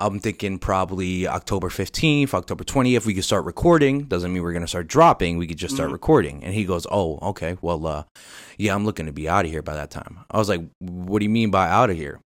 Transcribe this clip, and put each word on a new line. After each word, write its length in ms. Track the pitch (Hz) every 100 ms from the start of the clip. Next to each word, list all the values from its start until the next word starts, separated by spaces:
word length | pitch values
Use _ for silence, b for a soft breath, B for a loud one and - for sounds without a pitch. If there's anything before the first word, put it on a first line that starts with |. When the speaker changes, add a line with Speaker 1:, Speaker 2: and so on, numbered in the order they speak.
Speaker 1:
I'm 180 | 101 101
thinking 400 | 110 - 101 95
probably 680 | - 95 92 95 92 90 92
October 420 | 90 - 98 87
fifteenth, 640 | - 95 - 160 147 139
October 300 | 92 - 95
twentieth, 420 | 90 139 127 120 107
we 80 |
could 80 | 95
start 200 | - 101
recording. 600 | 90 - 175 165 139 143 147
Doesn't 260 | 87 90
mean 100 | 90
we're 100 | 85
gonna 120 | 85 82
start 220 | 90 82
dropping. 480 | 143 165 - 87 85
We 80 | 82
could 120 | 76
just 160 | 87 85
start 120 | 80
Speaker 2:
Mm-hmm. 40 |
Speaker 1:
recording." 500 | 64 - 147 73 71
And 100 | 87
he 100 | 104
goes, 240 | 92 87 -
"Oh, 280 | 101 82 73
okay. 340 | 90 98 82 90
Well, 260 | 85 82 80
uh, 160 | 73 - B B B B -
yeah, 180 | 104
I'm 100 | 101
looking 220 | 107 101 78
to 60 |
be 160 | 73 76
outta 180 | 98 85
here 140 | 80
by 120 | 78
that 160 | 76 73
time." 280 | - - 85 -
I 100 | 107
was 100 | 104
like, 140 | 90 82 _
"What 400 | 92 90 90 104
do 40 |
you 60 | 104
mean 200 | 113 110
by 160 | 95 85
outta 260 | 101 123
here?" 240 | 82 69 -